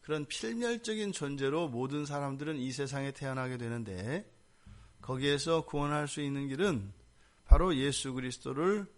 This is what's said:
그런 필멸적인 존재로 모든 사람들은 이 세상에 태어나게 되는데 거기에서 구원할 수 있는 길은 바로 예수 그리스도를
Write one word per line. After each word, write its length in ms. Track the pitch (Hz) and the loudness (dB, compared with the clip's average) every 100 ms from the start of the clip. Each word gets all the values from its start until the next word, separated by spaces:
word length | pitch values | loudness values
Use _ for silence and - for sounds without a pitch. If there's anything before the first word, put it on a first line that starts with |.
그런 240 | - 151 143 | -4 -4 -4
필멸적인 880 | - 220 233 240 233 233 214 202 | -6 -4 -2 -2 -2 -4 -2 -2
존재로 560 | 185 143 139 135 151 170 | -2 -4 0 0 2 0
모든 360 | 120 131 147 147 | -2 -2 -2 -2
사람들은 520 | 143 143 135 147 151 | -2 -2 -4 -4 -4
이 140 | 127 | -4
세상에 400 | 127 139 139 139 | -2 -2 -2 -4
태어나게 460 | 135 139 131 127 127 | -4 -4 -2 -4 -4
되는데 720 | 117 117 110 92 104 160 214 - _ _ - - - - | -4 -4 -6 -6 -4 -4 -6 -20 _ _ -20 -20 -20 -18
거기에서 640 | - 131 143 143 151 165 156 | -6 -2 2 2 2 0 2
구원할 420 | 143 143 147 147 | -2 0 0 0
수 120 | - | -2
있는 300 | 147 139 139 | -2 -2 -4
길은 420 | 135 196 139 98 - - - - _ - | 0 2 2 -2 -12 -20 -20 -20 _ 8
바로 300 | 143 180 147 | 10 10 4
예수 360 | 139 135 139 | 2 0 -4
그리스도를 720 | 131 127 120 131 131 175 208 196 | -4 -6 -6 -6 0 2 0 -2